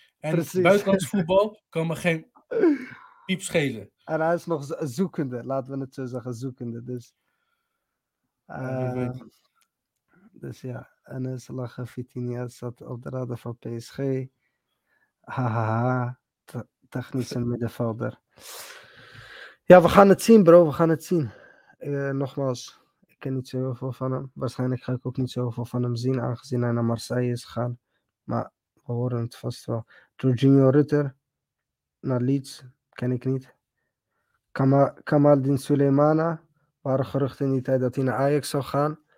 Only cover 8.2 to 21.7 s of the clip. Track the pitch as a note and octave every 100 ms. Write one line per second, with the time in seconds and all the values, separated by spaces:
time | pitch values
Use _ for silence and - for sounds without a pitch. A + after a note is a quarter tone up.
8.2 | _ _ - - C3 C3 B2 B2 B2 B2+
9.2 | - _ _ _ _ _ _ _ _ _
10.2 | A3 - C#3 - B2+ A#2+ - _ - C3
11.2 | B2+ B2+ - C3 B2 - A#2+ - B2 B2+
12.2 | B2 A#2+ B2 - B2 A#2+ - A#2+ C#3 C3
13.2 | B2 A#2 B2 A#2 A#2 A#2 - - C#3 C3
14.2 | C3 _ _ _ _ _ _ _ _ _
15.2 | - - A#2+ A#2 A2 A2+ B2+ B2+ B2 B2+
16.2 | _ _ - B2 - _ _ B2+ - C3
17.2 | A#2+ B2+ A#2+ A#2 A#2 - A#2 A2 A#2 -
18.2 | _ _ - - - - - - - -
19.2 | - - - - - F3+ E3 G3 G3+ F#3
20.2 | - A3+ E3+ F3 D#3+ C#3 E3 D#3 - F3
21.2 | A#2 - - _ _